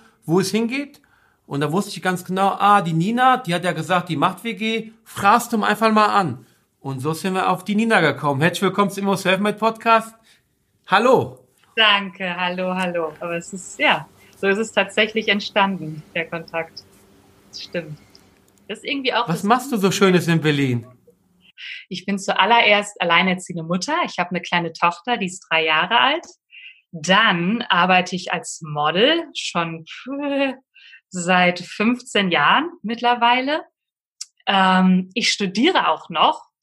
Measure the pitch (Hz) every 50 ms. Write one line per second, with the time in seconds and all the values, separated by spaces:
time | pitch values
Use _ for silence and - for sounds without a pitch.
0 | _ _ _ _ _ - 156 185 190 190 - 220 233 226 247 277 285 285 - -
1 | _ _ _ _ _ _ _ _ _ - - 139 151 147 151 185 - - - -
2 | - 185 185 175 180 - 180 185 196 196 185 - - 202 208 202 180 170 160 160
3 | 170 202 233 240 254 254 254 247 254 170 - 185 180 180 170 151 160 139 185 180
4 | 180 180 165 135 156 185 190 - - 233 220 180 220 220 220 226 220 - - _
5 | _ - - - - 202 220 240 233 - - 220 202 - 208 208 220 220 220 214
6 | 214 208 208 208 196 156 123 - - _ _ _ _ _ _ _ - 139 135 127
7 | 127 151 160 160 - 190 185 190 185 185 185 180 - - 208 208 226 226 220 196
8 | 165 151 123 127 151 147 143 135 151 175 175 - 202 185 185 202 202 196 196 196
9 | 202 196 196 185 - 180 190 185 202 208 208 208 214 226 220 220 - 233 226 226
10 | 220 220 - _ _ _ _ _ _ _ _ _ _ _ _ _ _ - - 196
11 | 226 254 262 - 160 123 - - _ _ _ _ _ _ _ - 226 214 202 196
12 | 196 190 180 - 196 180 175 180 180 180 180 185 185 185 185 185 190 180 175 175
13 | 165 160 - - 175 175 170 170 170 - - 190 - - - - 285 294 247 208
14 | 151 - _ _ - - _ - - 196 196 202 226 220 - 220 196 185 - -
15 | 220 220 - 226 214 214 202 208 202 - - 208 190 190 196 170 156 156 160 156
16 | - - - 175 165 - - 165 165 - - 165 160 - - - - _ _ _
17 | _ _ _ _ _ _ _ _ _ _ - - - - - 180 165 156 151 -
18 | _ _ _ - _ _ _ _ _ _ _ _ _ - 208 220 - - 285 277
19 | 262 254 - 220 240 - 170 - - 196 233 254 254 - 294 202 185 196 - -
20 | 202 190 185 175 143 156 170 160 139 156 147 143 139 131 123 117 110 - - _
21 | _ _ _ _ _ _ _ _ _ _ _ - - - - - - - 202 180
22 | - - 196 196 190 - 190 - 190 196 233 233 - 214 208 202 208 - - -
23 | 185 170 170 170 180 190 180 185 - - 185 170 160 160 175 190 185 - 302 339
24 | 349 214 - - 180 180 185 175 180 - - 175 170 165 165 - - 175 175 -
25 | - - 240 226 196 180 185 - - - 165 160 160 160 156 156 170 185 220 233
26 | 247 262 294 339 339 - - _ _ _ - - - - - _ _ _ - 165
27 | 147 170 185 202 220 220 190 170 170 180 220 240 - - - 175 175 185 185 185
28 | 180 180 - 180 - - - 170 165 - - - 165 156 147 147 147 151 156 175
29 | 226 277 320 339 320 - - - - - - 180 170 165 165 165 160 - - -
30 | - 247 269 277 294 285 277 277 277 269 254 269 _ _ _ _ - - - -
31 | _ _ - 180 175 170 185 180 180 175 175 - 180 - - - 208 226 247 247
32 | - - - 214 196 185 165 151 147 156 190 247 294 349 - - - 202 233 233
33 | 247 240 240 233 233 233 240 254 262 269 302 330 370 - _ _ _ _ _ _
34 | _ _ _ - - - _ _ - - 202 190 190 185 185 185 185 185 185 185
35 | 185 185 - 240 214 - - - 208 190 180 196 247 339 359 294 175 165 160 151
36 | - - 170 156 175 262 311 - - _ _ _